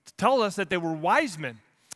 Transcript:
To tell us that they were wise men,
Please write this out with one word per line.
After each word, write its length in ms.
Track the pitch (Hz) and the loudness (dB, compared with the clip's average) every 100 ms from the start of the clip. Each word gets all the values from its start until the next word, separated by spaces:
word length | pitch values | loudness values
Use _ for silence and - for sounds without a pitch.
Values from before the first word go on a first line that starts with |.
| - | -18
To 80 | |
tell 300 | - 214 262 | 0 2 4
us 140 | 208 190 | 2 -2
that 120 | 185 | -2
they 80 | 180 | -2
were 160 | 165 | -2
wise 460 | 156 165 254 302 160 | -2 2 2 0 -4
men, 200 | 139 113 _ _ - | -10 -10 _ _ -20